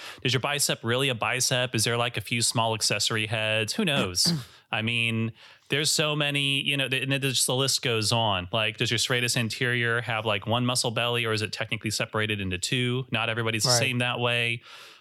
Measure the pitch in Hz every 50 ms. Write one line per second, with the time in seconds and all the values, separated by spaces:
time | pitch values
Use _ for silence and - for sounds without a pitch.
0 | - - - - - 131 120 120 - 143 143 147 - - 147 - - 113 120 131
1 | 143 135 123 104 107 107 120 127 123 - 135 123 127 127 - 117 - 120 117 120
2 | 120 123 - - - - 120 117 110 - - 117 113 113 110 110 - - 117 101
3 | - - 117 110 110 101 117 110 110 110 110 110 110 104 - - 214 160 139 139
4 | 113 90 110 - - 175 170 143 117 - - - - _ - 110 110 117 120 117
5 | 117 117 113 113 113 113 - - - - - - _ - 139 143 156 147 - -
6 | 156 151 151 151 147 143 143 143 139 139 139 135 - - 143 139 135 127 131 131
7 | 123 135 139 135 131 135 120 - - - 127 127 135 127 - - - 127 117 110
8 | 107 95 120 117 113 107 95 90 90 90 - 113 107 110 110 - 123 110 120 107
9 | - - 127 123 123 120 - 131 113 107 - - 131 120 123 120 120 117 117 117
10 | 113 123 117 110 110 113 104 101 - 110 113 123 123 123 127 - - 123 107 113
11 | 120 120 120 120 117 113 110 104 107 101 - - 113 - 113 101 - 110 - -
12 | 117 - - 107 107 110 107 98 95 92 92 87 - - - 127 123 123 123 127
13 | 127 - 120 110 113 113 113 120 113 110 113 110 120 127 123 117 127 131 123 123
14 | 123 123 127 123 120 120 120 120 117 117 117 117 - - - - - - - -